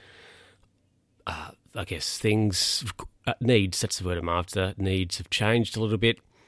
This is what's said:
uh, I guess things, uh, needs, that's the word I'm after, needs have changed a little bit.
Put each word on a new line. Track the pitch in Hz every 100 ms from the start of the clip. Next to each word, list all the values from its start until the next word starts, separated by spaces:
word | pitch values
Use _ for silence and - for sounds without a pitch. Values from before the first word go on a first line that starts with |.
| - - - - - _ _ _ _ _ _ _ -
uh, | - - - _
I | -
guess | 92 85 - -
things, | 113 107 107 90 - - 113 - - - -
uh, | -
needs, | 117 117 95 -
that's | 110 -
the |
word | 90 87
I'm | 85
after, | 87 87 101 92 101
needs | 95 95 90 -
have | 98
changed | - 107 117 110 110
a |
little | 110 107
bit. | 117 - _ _